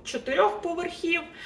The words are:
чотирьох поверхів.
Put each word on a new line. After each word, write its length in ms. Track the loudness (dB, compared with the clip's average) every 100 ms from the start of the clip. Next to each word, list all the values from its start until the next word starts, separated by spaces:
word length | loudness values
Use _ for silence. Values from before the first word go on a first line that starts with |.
чотирьох 580 | -6 -6 0 4 4 4
поверхів. 600 | -4 -2 -4 -4 0 0 -2 -12